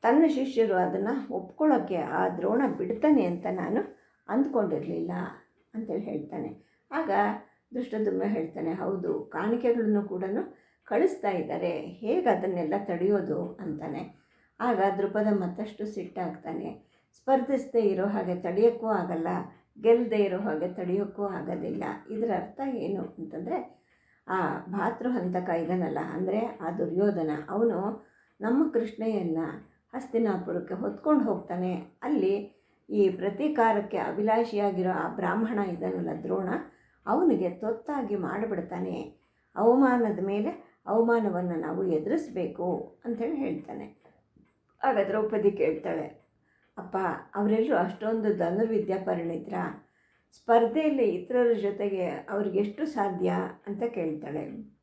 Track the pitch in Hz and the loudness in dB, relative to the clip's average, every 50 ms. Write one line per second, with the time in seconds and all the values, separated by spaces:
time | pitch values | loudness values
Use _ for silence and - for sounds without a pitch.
0 | - 226 247 294 330 311 277 262 269 262 - 233 226 214 202 185 180 - - 190 | 4 6 6 6 6 6 4 2 -2 -2 2 2 2 4 4 2 2 2 0 -2
1 | 196 214 285 277 220 - - 180 180 - - - 311 311 285 233 - - 190 170 | -2 -2 -2 -4 -4 -6 -8 -8 -8 -10 -4 2 4 4 4 4 2 0 -2 -2
2 | 147 123 131 175 185 185 185 175 175 196 214 240 277 - - - 185 180 226 - | -2 -2 0 0 0 0 0 0 0 2 2 2 2 0 0 -2 -4 -4 -4 2
3 | - 302 302 262 196 175 175 175 - 180 185 185 175 170 196 240 403 - - _ | 4 6 6 6 6 2 0 -2 -4 -4 -4 -2 -2 -2 0 -2 -2 -4 -8 _
4 | _ _ _ _ _ - 202 240 277 - - 247 208 175 160 - - - 170 165 | _ _ _ _ _ -2 0 0 0 2 2 0 0 0 0 -4 -4 -4 -4 -4
5 | 165 170 180 180 180 185 - - - _ _ _ _ _ _ 214 226 - 165 175 | -4 -4 -4 -6 -6 -8 -10 -14 -20 _ _ _ _ _ _ -10 -6 -4 -4 -6
6 | - - - 151 - - - - - - - - - _ _ _ _ _ - 302 | -4 -4 -6 -8 -8 -8 -8 -8 -8 -8 -10 -14 -20 _ _ _ _ _ -4 -4
7 | 320 294 196 196 208 208 214 208 - _ _ _ _ _ - - 254 - - 214 | -2 0 2 2 2 2 0 -4 -10 _ _ _ _ _ -8 -8 -8 -4 -2 -2
8 | 208 202 185 185 190 202 214 185 160 160 - - - 165 170 190 180 175 196 185 | 0 0 0 0 0 0 0 -2 -2 -4 -6 -6 -4 -4 -4 -4 -4 -4 -4 -2
9 | 170 143 139 151 147 - - 156 180 214 233 240 240 247 233 240 226 214 214 208 | -2 -2 -2 -4 -4 -6 -6 -4 0 0 0 2 2 2 2 2 4 2 2 2
10 | 202 208 196 180 185 190 196 247 370 - - _ _ _ _ _ _ - 220 220 | 2 0 -4 -6 -4 -2 -2 -4 -4 -6 -10 _ _ _ _ _ _ -2 0 2
11 | 330 381 - - - 208 190 175 156 - - 165 175 175 175 156 - - - - | 2 2 2 0 -2 -2 -2 -2 -2 -2 -4 -2 -2 -2 -2 -2 -6 -8 -12 -8
12 | 233 214 269 359 359 254 202 180 180 185 185 175 170 151 170 202 202 - 180 170 | -2 0 0 2 4 4 2 2 2 -2 -2 0 -2 0 -2 -2 -2 -4 -4 0
13 | 175 196 208 196 180 - 156 - 175 175 - - 190 165 151 151 156 151 143 120 | 2 2 2 2 2 0 -2 -4 -4 -6 -8 -10 -8 -8 -8 -8 -6 -8 -8 -8
14 | - - - _ _ _ _ _ _ _ _ _ - 247 240 190 190 196 190 190 | -8 -10 -14 _ _ _ _ _ _ _ _ _ -2 0 2 4 4 2 2 2
15 | 196 202 - 214 208 208 208 196 180 175 - - 214 208 - - 208 208 - 208 | 0 0 0 2 2 4 2 2 2 -2 -4 -4 -8 -8 -6 -8 -8 -6 -6 -8
16 | 175 - - - 180 165 - - - - 170 - - - - - - _ _ _ | -10 -8 -8 -6 -6 -6 -6 -10 -10 -8 -8 -6 -8 -8 -10 -12 -18 _ _ _
17 | _ _ _ _ _ - 269 262 247 262 277 254 262 - - 233 220 202 190 175 | _ _ _ _ _ 2 2 2 4 2 0 -2 -2 0 2 4 4 4 4 4
18 | 185 202 202 208 185 180 180 180 - 170 180 196 220 233 233 - - 220 214 190 | 0 0 0 0 0 -2 -2 -2 -2 -2 0 4 4 4 4 4 0 0 0 0
19 | 175 180 180 170 165 175 180 180 180 - - - _ _ _ - 208 220 233 240 | 0 -2 -2 -2 -2 -2 -2 -2 -4 -8 -12 -20 _ _ _ 0 6 6 6 6
20 | 247 214 220 214 202 196 180 185 208 - 156 156 160 180 180 - 180 180 180 196 | 6 2 2 2 2 2 2 -2 -2 -2 -2 -2 -2 -4 -4 -4 -4 -2 0 0
21 | 202 202 - - 202 202 190 175 - - 180 180 - 175 - - - - - - | 0 -2 -4 -4 -4 -4 -4 -6 -6 -6 -6 -6 -4 -6 -6 -4 -6 -6 -8 -10
22 | - - 220 220 220 233 196 - - - - - 269 277 254 226 185 180 196 185 | -10 -10 -6 -4 -2 0 0 -2 -2 -6 -8 -6 -6 -4 -4 -4 -2 -2 -2 -4
23 | 180 - - - 160 156 - - 185 - 320 349 - - - _ _ _ _ _ | -4 -8 -8 -12 -12 -10 -8 -8 -6 -4 -4 -4 -4 -6 -16 _ _ _ _ _
24 | _ _ _ _ _ - 180 185 175 147 139 - - 180 180 202 185 208 226 - | _ _ _ _ _ -4 -2 0 0 0 -2 -4 -6 -6 -4 0 0 0 -2 -2
25 | 233 254 247 233 180 180 180 180 180 185 170 170 165 160 180 185 175 160 - - | -2 0 0 0 0 0 0 -2 0 0 0 0 0 0 0 0 0 0 -2 -2
26 | 160 165 147 151 185 185 196 214 226 226 - - - 165 170 202 170 156 165 180 | -4 -4 -4 -2 -2 0 0 0 0 -2 -4 -6 -6 -6 -2 -2 -2 0 2 2
27 | 202 208 196 175 160 156 151 151 151 - - 202 233 233 202 170 190 208 - - | 2 2 2 2 0 -2 -2 -4 -6 -4 0 2 2 2 2 2 -2 -2 -4 -6
28 | - _ _ _ _ _ _ _ 208 220 247 277 320 - - 233 226 214 - - | -12 _ _ _ _ _ _ _ -2 0 4 4 2 4 2 0 -2 -2 -6 -4
29 | 220 220 220 202 180 170 160 165 165 151 - 208 - - _ _ _ _ - 254 | -4 -2 0 0 0 0 0 -2 -2 -4 -6 -10 -14 -18 _ _ _ _ -12 -10
30 | 262 - - 226 233 214 196 180 175 170 175 180 180 - 185 185 233 - - - | -10 -2 0 2 2 2 2 0 -2 -2 -4 -4 -4 -4 -6 -4 -4 -4 -4 -4
31 | - 311 302 277 220 220 196 175 - - 175 180 180 180 180 180 - - _ _ | 2 4 4 4 4 2 0 -2 -2 -6 -4 -2 -2 -2 -2 -4 -6 -10 _ _
32 | - 254 302 254 190 190 202 208 202 - _ _ _ _ _ _ _ _ 202 208 | -4 -2 0 2 2 2 2 0 -2 -8 _ _ _ _ _ _ _ _ 2 4
33 | 202 190 180 180 180 202 202 - 285 302 302 - 226 220 214 208 202 - - - | 4 4 4 0 -4 -4 -2 0 -2 -2 2 4 4 4 4 2 0 -2 -4 -4
34 | - - 165 175 208 214 220 233 233 226 220 208 208 202 190 180 180 180 185 160 | -4 -2 -2 -2 2 2 4 2 2 0 0 0 0 0 0 2 0 0 0 0
35 | 160 170 - - 190 175 175 208 226 220 240 208 202 190 175 175 175 185 185 180 | -2 -4 -4 -2 -2 0 0 0 0 0 0 -2 -2 -2 -2 -4 -4 -4 -2 -2
36 | 175 160 156 156 - - 185 190 190 180 180 - - - - _ _ _ _ _ | -2 -4 -4 -6 -4 -2 -2 -2 0 -2 -2 -4 -6 -8 -18 _ _ _ _ _
37 | _ - 208 294 370 339 - - 185 175 175 - - 214 233 220 - - 294 277 | _ -2 0 4 4 4 4 4 2 -2 -4 -4 -4 -4 -4 -4 -4 -6 -6 -4
38 | 247 202 208 196 180 135 139 202 214 226 214 175 165 - 180 175 185 185 175 160 | -4 -2 -4 -2 -2 -4 -4 -4 -2 -2 -2 -4 -4 -6 -6 -6 -4 -4 -4 -6
39 | - - - _ _ _ _ _ _ _ _ - 202 226 240 262 277 262 247 247 | -8 -10 -14 _ _ _ _ _ _ _ _ 4 6 6 8 8 8 6 6 4
40 | 233 214 190 175 180 196 196 208 214 294 370 - - _ _ _ _ - 196 226 | 4 2 0 0 -2 -2 0 0 0 -2 -4 -6 -12 _ _ _ _ 0 2 4
41 | 233 233 233 233 220 202 180 175 180 180 175 160 160 151 - 180 190 185 165 156 | 4 6 4 4 2 2 0 0 -2 -2 -2 -2 -4 -4 -4 -2 0 0 0 0
42 | 156 196 254 330 311 - - 190 175 151 147 - 170 180 185 196 220 - - _ | 0 0 -2 -2 -2 -4 -6 -4 -4 -4 -4 -4 -2 -2 -2 -2 -4 -10 -16 _
43 | _ 240 233 208 226 254 320 277 269 - - - - - - - - - - _ | _ -8 -4 -4 -2 -4 -2 -2 -4 -4 -4 -6 -8 -12 -12 -12 -12 -14 -16 _
44 | _ - _ _ _ _ _ _ _ _ _ _ _ _ _ _ - 269 254 208 | _ -20 _ _ _ _ _ _ _ _ _ _ _ _ _ _ 0 0 2 2
45 | - - 196 214 214 214 220 208 180 202 202 - 180 160 160 160 - 170 165 160 | 2 2 2 0 0 0 0 4 4 4 4 4 2 2 2 0 -2 -4 -4 -4
46 | - - - - _ _ _ _ _ _ _ _ _ _ _ - 185 - - 190 | -4 -6 -10 -16 _ _ _ _ _ _ _ _ _ _ _ -14 -14 -6 -4 -2
47 | 190 175 - - - - - 202 208 208 220 226 226 - 277 190 175 196 - - | -2 -2 -2 -4 -8 -10 -4 0 2 4 4 4 4 4 4 2 2 0 -2 -4
48 | 214 214 226 226 214 208 185 175 175 170 180 202 233 226 226 208 - - 190 185 | -2 -2 0 0 2 0 2 2 2 0 2 2 2 2 2 0 0 0 -2 -2
49 | 180 185 185 175 170 170 165 - - - - 180 175 - - - - _ _ _ | 0 -2 -2 -2 -2 -4 -4 -6 -6 -6 -6 -4 -4 -4 -6 -10 -18 _ _ _
50 | _ _ _ _ _ _ _ - _ - 233 233 233 226 233 311 311 311 285 269 | _ _ _ _ _ _ _ -20 _ 6 6 8 8 6 2 2 2 2 4 4
51 | 240 208 185 185 180 - 254 247 247 240 233 208 190 196 202 202 202 202 196 190 | 4 2 2 0 -4 -2 2 4 4 4 4 4 2 -2 -2 0 -2 -2 0 0
52 | 180 175 - - - - 202 202 208 196 175 190 208 208 208 - 302 302 - 233 | -2 -2 -4 -6 -8 -4 -2 -2 0 0 2 2 0 0 -2 -4 -6 -4 0 0
53 | 196 196 180 175 185 180 175 180 185 185 - - _ 208 202 208 240 233 233 208 | 0 0 0 0 0 0 0 0 -2 -4 -8 -12 _ -10 -6 -4 -4 -4 -2 -2
54 | 170 160 156 156 151 151 143 151 - - - - - - _ _ | -4 -4 -4 -6 -8 -8 -6 -6 -8 -8 -10 -12 -14 -16 _ _